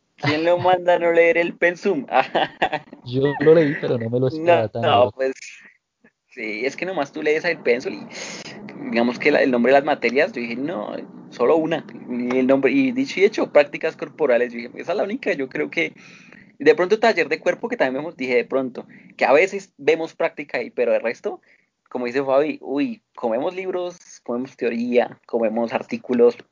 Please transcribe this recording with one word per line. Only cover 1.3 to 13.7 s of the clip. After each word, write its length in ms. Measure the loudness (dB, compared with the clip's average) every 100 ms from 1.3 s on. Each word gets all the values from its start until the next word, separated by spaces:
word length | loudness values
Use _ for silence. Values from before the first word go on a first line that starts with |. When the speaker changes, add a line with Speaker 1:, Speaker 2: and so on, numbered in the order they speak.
| 4
Speaker 1:
el 160 | 0 0
pensum? 500 | 0 0 -2 -2 0
<laughs> 960 | 0 0 0 -4 -2 -4 -4 -10 -20
Speaker 2:
Yo 320 | -6 -2 0 2
lo 160 | 6
leí, 220 | 6 6 0
pero 180 | -2 -2
no 100 | -2
me 100 | 0
lo 100 | -2
esperaba 340 | 0 2 2
Speaker 1:
No, 60 | 2
Speaker 2:
tan 120 | -2
Speaker 1:
no, 140 | 2 4
Speaker 2:
duro. 160 | 2
Speaker 1:
pues, 200 | 0 -4 -4 -12 -20 -20 _ _ _ _ _ _
sí, 360 | -12 -10 -4
es 100 | -4 -4
que 100 | -6
nomás 260 | -6 -6
tú 100 | -4
lees 220 | -2 0
el 140 | -2 -2
pensum 340 | 0 0 -2
y 140 | -10 -12 -14 -14 -14 -16 -16 -16 -14 -4
digamos 280 | 0 0 0
que 120 | 2
la, 120 | 2
el 80 | 2
nombre 200 | 2 4
de 60 | 4
las 60 |
materias, 480 | 4 0 0 0 -2
yo 80 | -2
dije, 160 | -8 -6
"No, 400 | -6 -8 -8 -12 -14 -18 -14
solo 260 | -2 2 2
una". 300 | 0 -4 -6 -14 -10
Y 300 | -6 -2 0
el 80 | 2
nombre, 260 | 4 4
y 180 | 2 2
dicho 280 | 0 -4 2
y 40 |
hecho, 280 | 2 2 2
prácticas 440 | 4 2